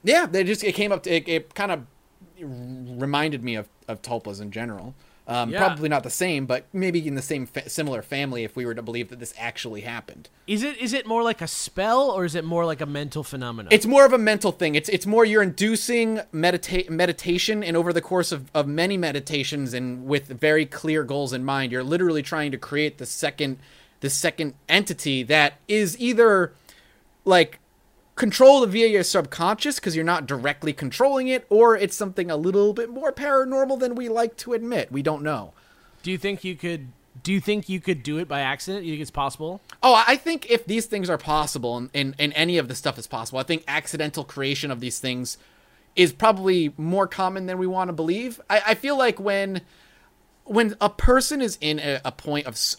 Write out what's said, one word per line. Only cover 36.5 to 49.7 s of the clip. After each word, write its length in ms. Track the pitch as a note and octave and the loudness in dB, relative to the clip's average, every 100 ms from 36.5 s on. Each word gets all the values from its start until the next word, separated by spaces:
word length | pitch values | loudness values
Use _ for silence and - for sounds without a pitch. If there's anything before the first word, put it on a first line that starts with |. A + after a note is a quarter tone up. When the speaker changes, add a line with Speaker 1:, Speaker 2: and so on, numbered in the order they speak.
Speaker 2:
could, 340 | E3+ F3 E3 B2+ - _ B2+ | -8 -8 -8 -10 -20 _ -10
do 100 | - | -2
you 80 | G3 | 0
think 300 | G#3 G#3 - | 0 -2 -2
you 100 | F3+ | -4
could 220 | F#3+ D3+ | -2 -4
do 160 | D3 D#3 | -4 -6
it 100 | F3 | -4
by 120 | C#3+ | -2
accident? 440 | C3+ C#3+ F#3 G3+ | -2 -4 -6 -8
You 80 | E3 | -8
think 80 | D3+ | -8
it's 100 | D3 | -6
possible? 520 | D3 C#3 - D#3 F#3+ - - | -4 -4 -4 -10 -10 -14 2
Speaker 1:
Oh, 220 | B3+ A3+ A3+ | 6 8 6
I 100 | C#4 | 4
think 340 | E4 E4 - | 0 -4 0
if 160 | A#3 - | 0 0
these 180 | A3+ | -2
things 240 | A3 G3+ F3+ | -2 -4 -2
are 80 | D3+ | -2
possible 640 | - D3+ D3+ C#3 A#2+ A#2+ | 0 0 0 -4 -4 -6
and, 100 | B2+ | -4
and, 200 | C#3+ C3+ C#3 | -4 -4 -2
and 160 | D3 D3+ | -2 2
any 220 | E3+ F3 | 2 2
of 100 | B2+ | 0
the 60 | |
stuff 240 | C3 C#3+ B2 | -4 -4 -4
is 80 | - | -8
possible, 320 | B2 A2+ C3 | -8 -6 -4
I 60 | |
think 200 | C3+ D#3+ - | -2 -4 -2
accidental 580 | D3+ - D#3 D3+ D#3 | -4 -4 -6 -6 -6
creation 460 | C3+ C#3+ C#3 C#3 D3 | -8 -6 -4 -4 -4
of 100 | B2 | -6
these 180 | B2 - | -8 -6
things 400 | C3 B2 B2 - _ _ _ _ _ - | -4 -4 -6 -10 _ _ _ _ _ 4
is 160 | E3+ | 4
probably 640 | - A3+ F#3+ F#3+ F3+ D3+ C#3+ | 4 2 4 2 2 0 -2
more 300 | D#3+ F#3+ F#3+ | -2 0 0
common 400 | - F#3 F#3+ F#3 | -2 -4 -4 -6
than 100 | F#3 | -4
we 100 | F#3 | -2
wanna 280 | F#3 F3+ | -2 -4
believe. 440 | D#3+ D#3+ G3+ B3 A3+ - | -2 -2 -2 -4 -10 0
I, 120 | G3+ G#3 | 2 2
I 80 | |
feel 240 | G#3+ C#4 C#4 | 0 0 2
like 200 | B3 - | 2 0
when, 440 | G3+ G3 G3 F#3 - | -2 -2 -2 -6 -10